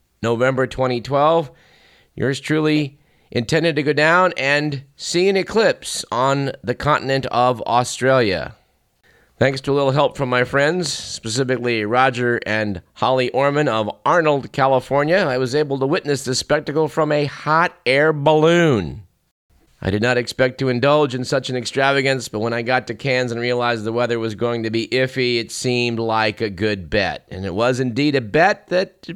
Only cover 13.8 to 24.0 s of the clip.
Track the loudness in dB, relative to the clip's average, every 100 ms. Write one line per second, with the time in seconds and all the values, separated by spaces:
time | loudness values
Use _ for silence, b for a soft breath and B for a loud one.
13.8 | -2 -4 2 2 4 0 -2 0 2 2
14.8 | 2 0 2 2 2 0 0 0 0 -2
15.8 | 0 -2 -2 -4 -2 -4 0 -2 0 -2
16.8 | 0 0 0 0 -2 -4 0 2 2 0
17.8 | 0 2 2 2 2 4 6 4 4 2
18.8 | 0 -8 -16 _ _ _ _ _ _ _
19.8 | -4 0 0 0 -2 0 0 0 -2 2
20.8 | 4 4 2 -2 -4 -4 -2 -6 -4 0
21.8 | 2 2 2 -2 -4 -4 -2 -2 0 -2
22.8 | -2 -6 -2 0 -2 -4 -2 0 0 -2
23.8 | -2 -2